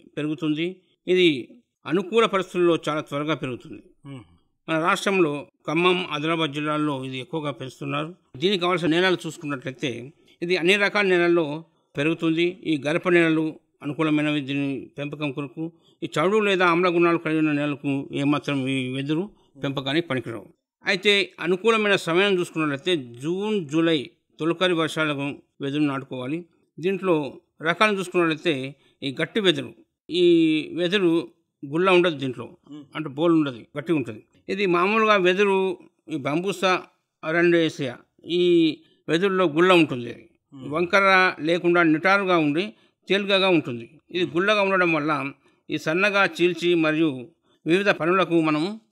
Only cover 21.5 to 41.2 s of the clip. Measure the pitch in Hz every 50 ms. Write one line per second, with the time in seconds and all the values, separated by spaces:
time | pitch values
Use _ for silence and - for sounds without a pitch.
21.5 | 185 180 220 226 226 220 214 208 196 175 - 165 165 180 202 208 196 180 170 165
22.5 | - 165 156 151 139 135 143 180 180 151 127 120 120 120 131 160 180 190 202 214
23.5 | 214 202 165 135 147 165 165 165 165 147 117 - - _ _ _ _ - 156 165
24.5 | 165 165 185 180 180 160 160 147 - 165 156 151 147 139 139 143 131 - - _
25.5 | _ - 147 139 139 151 151 143 135 135 135 - 139 127 127 127 151 170 175 -
26.5 | _ _ _ _ _ - 147 190 196 185 185 185 165 156 147 123 - - - _
27.5 | _ - 147 160 170 - 220 214 208 190 180 180 - 180 170 160 156 147 - 175
28.5 | 151 131 127 165 175 - _ _ _ _ 127 139 127 - 160 - - 233 202 180
29.5 | 160 143 127 - - - _ _ _ _ _ - 151 180 180 175 170 165 165 160
30.5 | 156 156 147 - - 160 180 170 190 208 185 170 165 170 127 117 - _ _ _
31.5 | _ _ - 139 143 165 185 196 185 175 175 180 156 135 135 131 117 123 113 -
32.5 | - - _ - 143 151 139 143 - 160 156 151 127 143 165 175 165 160 151 139
33.5 | 123 107 107 - - 143 135 - 170 143 123 123 110 110 - _ _ _ _ -
34.5 | 196 196 208 185 170 175 180 196 214 226 220 214 208 202 175 180 180 185 208 202
35.5 | 196 190 190 190 175 - - - _ _ _ - 160 147 131 139 147 170 180 202
36.5 | - - 190 185 180 160 - - _ _ _ _ _ _ - 160 160 170 170 175
37.5 | 170 170 165 156 - - 151 123 - - _ _ _ _ - - 170 175 180 180
38.5 | 175 170 165 156 139 - - _ _ _ _ - 151 165 190 202 190 185 185 165
39.5 | 143 156 180 185 185 170 160 135 139 123 120 120 113 - - _ _ _ _ _
40.5 | - 135 131 139 147 160 180 175 208 196 196 190 190 185